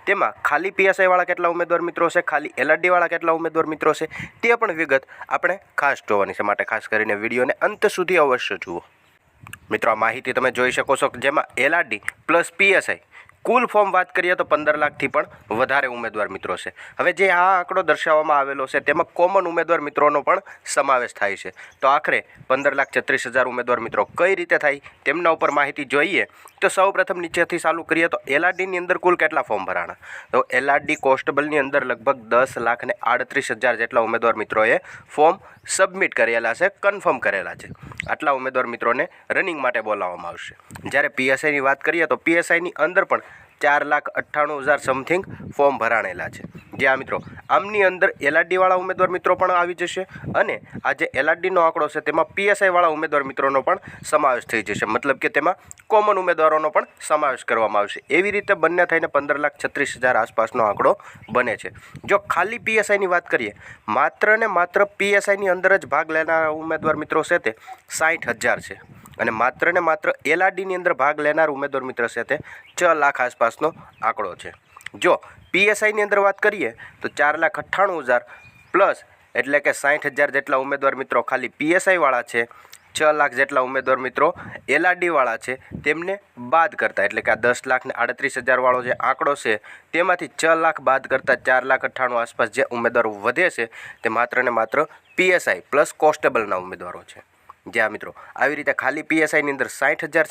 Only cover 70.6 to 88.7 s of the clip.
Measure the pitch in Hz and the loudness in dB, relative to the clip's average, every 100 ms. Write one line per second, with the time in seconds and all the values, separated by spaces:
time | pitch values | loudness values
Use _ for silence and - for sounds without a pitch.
70.6 | 190 180 175 139 139 151 147 151 156 135 | -6 -2 -2 0 0 0 0 2 0 0
71.6 | 143 135 127 123 117 120 113 151 - - | -4 -4 -6 -4 -4 -4 -4 -6 -8 -20
72.6 | - - 175 160 143 135 123 - 117 - | -12 0 2 4 2 2 -2 0 -2 0
73.6 | 151 - - - 110 113 98 85 87 - | -4 -4 -18 -4 -2 -2 -6 -10 -16 -18
74.6 | _ - - - 175 139 - - - 175 | _ -20 -18 -2 0 0 -2 -20 -4 0
75.6 | 202 208 214 214 208 202 196 196 214 202 | 2 2 0 0 0 2 2 2 0 0
76.6 | 120 117 - - - - 147 156 160 - | -4 -8 -18 -12 -8 0 0 2 -2 -2
77.6 | 147 - 196 170 127 123 - - - - | -4 0 0 0 0 0 -2 -20 -20 -20
78.6 | _ 180 190 131 - _ _ 117 127 143 | _ 2 2 0 -8 _ _ -4 0 0
79.6 | 143 127 139 147 143 131 143 139 135 135 | 0 0 0 0 -2 0 0 0 0 -2
80.6 | 139 139 135 131 135 120 - 131 120 - | -2 -2 -2 -2 -2 -2 -2 -4 -4 -4
81.6 | 151 185 196 180 143 123 117 120 117 - | 0 2 2 2 2 0 -2 -2 -4 -8
82.6 | - - _ - 156 151 143 127 135 139 | -20 -20 _ 0 2 4 2 0 0 0
83.6 | 127 135 131 127 127 - 151 - - - | -2 -2 0 0 -2 0 0 0 -12 -10
84.6 | - 151 180 180 180 151 123 113 - 127 | -2 2 2 0 0 2 0 -2 -8 -10
85.6 | - 123 143 156 175 196 _ - 123 160 | -12 -6 -4 -2 -4 -8 _ -16 0 2
86.6 | 160 - 110 - 101 110 117 110 120 123 | 2 0 -2 0 -2 0 -2 0 0 0
87.6 | 131 127 131 123 120 127 135 131 123 127 | 0 -2 -2 -4 -4 -2 -6 -2 0 2
88.6 | 127 | 4